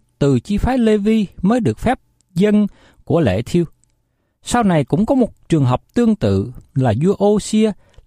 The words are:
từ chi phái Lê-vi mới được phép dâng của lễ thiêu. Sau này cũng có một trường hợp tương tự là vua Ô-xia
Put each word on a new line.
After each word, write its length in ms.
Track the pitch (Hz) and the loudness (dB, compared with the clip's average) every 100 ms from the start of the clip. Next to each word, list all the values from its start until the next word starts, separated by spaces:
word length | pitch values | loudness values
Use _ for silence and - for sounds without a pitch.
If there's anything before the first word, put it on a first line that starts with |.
| _ - | _ -2
từ 220 | 143 127 | 0 0
chi 180 | - 202 | -2 -4
phái 200 | 233 254 | -2 0
Lê-vi 480 | 220 214 202 220 190 - | 2 2 0 0 -2 -4
mới 180 | 185 247 | -2 0
được 180 | 165 107 | -2 -2
phép 220 | 220 262 _ _ _ | -2 -4 _ _ _
dâng 320 | 175 208 208 202 - _ _ | -2 2 2 0 -6 _ _
của 160 | - 160 | -4 0
lễ 220 | 135 92 | 0 -2
thiêu. 220 | - 175 165 _ _ _ _ _ _ _ | -2 -2 -2 _ _ _ _ _ _ _
Sau 200 | - 240 | -4 0
này 220 | 208 165 | 2 0
cũng 220 | 139 151 220 | 0 -2 0
có 80 | |
một 340 | 269 220 - - | 0 0 -4 -2
trường 160 | 160 | 0
hợp 300 | 127 123 _ | 0 -2 _
tương 220 | - 233 214 | -2 0 0
tự 360 | 107 98 113 - - | 0 -2 -4 -10 -8
là 180 | 135 127 107 | -2 0 0
vua 120 | 175 | 0
Ô-xia 580 | 202 202 208 - 214 220 - _ - | 0 0 0 0 0 0 -4 _ -18